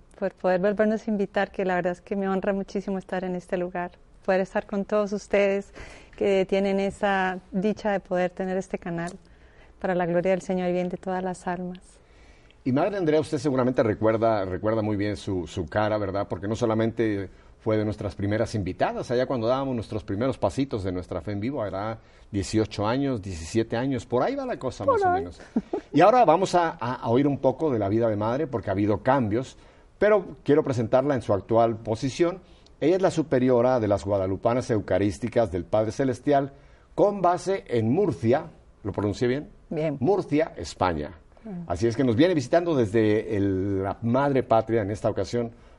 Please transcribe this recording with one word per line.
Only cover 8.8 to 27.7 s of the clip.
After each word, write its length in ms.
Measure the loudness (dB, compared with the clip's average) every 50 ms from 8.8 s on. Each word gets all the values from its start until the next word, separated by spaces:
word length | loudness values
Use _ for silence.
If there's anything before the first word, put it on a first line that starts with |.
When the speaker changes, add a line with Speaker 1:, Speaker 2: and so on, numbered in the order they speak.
| -8 -6 -6 -6 -6 -8 -10 -14 -18 -20 -20 -20 -20 -20 -20 -20 -20 -20 -14 -8
Speaker 1:
para 140 | -4 -2 0
la 140 | 0 0 0
gloria 240 | 2 2 2 2
del 100 | 0 0
Señor 280 | 0 -2 -2 -2 0 0
y 40 | 0
bien 160 | -2 -2 -4
de 80 | -6 -8
todas 260 | -6 -6 -6 -4 -4
las 220 | -6 -6 -8 -6
almas. 320 | -8 -6 -6 -6 -10 -10 -12 -16 -20 -20 -20 _ _ -20 -20 -20 -20 -20 -20 -20 -20 -20 _ -4
Speaker 2:
Y 80 | 0
Madre 260 | 0 2 2 0 0 0
Andrea, 220 | 0 2 4 2
usted 180 | 2 0 -2 -2
seguramente 460 | 0 0 2 2 2 2 2 2 2
recuerda, 600 | 2 2 2 2 2 4 4 4 2 2 2 0
recuerda 380 | -2 -4 -2 -2 0 0 0
muy 160 | 0 0 0 0
bien 180 | -2 -2 -4
su, 300 | -4 -4 -4 -4 -4 -4
su 220 | -4 -6 -6 -6 -4
cara, 320 | -2 0 0 0 0 0
¿verdad? 260 | -2 -2 -2 -4 -4 -4
Porque 200 | -6 -6 -4 -4
no 80 | -4
solamente 720 | 0 0 0 2 2 0 0 0 0 0 0 0 -2 -6 -8 -12 -18 -20 -20 -20 _
fue 180 | -2 0 0 2
de 80 | 0
nuestras 280 | 0 -2 -4 -6 -8 -6
primeras 400 | -4 -2 -2 0 0 -2 -2 -2
invitadas, 540 | -4 -4 -4 -2 -2 -2 -2 -2 -4 -4 -2
allá 140 | 0 0 0
cuando 220 | 0 -2 -2 0 0
dábamos 260 | 0 0 -2 -2 -4
nuestros 280 | -4 -6 -6 -8 -8 -6
primeros 340 | -4 -4 -2 0 -2 0 0
pasitos 460 | 0 0 0 0 -2 -2 -2 -4 -4
de 80 | -4
Nuestra 300 | -4 -6 -6 -6 -8 -8
Fe 100 | -6 -6
en 80 | -6 -6
Vivo, 260 | -4 -4 -4 -4 -6
era 320 | -4 -4 -4 -4 -6 -6 -8 -12 -20 -20 -20 -14 -6
dieciocho 560 | -4 -4 -4 0 0 0 0 0 -2 -2 -2
años, 360 | 0 0 0 0 -2 -2 -4
diecisiete 560 | -6 -8 -10 -10 -8 -4 -2 -2 -2 0 -2 -2
años, 280 | -2 -2 -2 -4 -4
por 160 | -2 0 0
ahí 140 | 2 0 0
va 100 | -2 -4
la 120 | -6 -6 -6
cosa 240 | -6 -6 -6 -2 0
Speaker 1:
Por 120 | 0 2
Speaker 2:
más 80 | 2 2
o 60 | 2
Speaker 1:
ahí. 120 | 2 0
Speaker 2:
menos. 180 | -2 -6 -12 -16 -14 -8 -6 -6 -4 -4 -6 -8 -6 -2 2
Y 80 | 6
ahora 240 | 6 8 8 6 6
vamos 300 | 6 6 4 2 2 2
a, 200 | 2 2 0 -2 -4
a, 180 | -6 -6 -6
a 140 | -4 -2 0
oír 160 | 2 2 2
un 120 | 2 0 0
poco 340 | 0 0 0 0 0 -2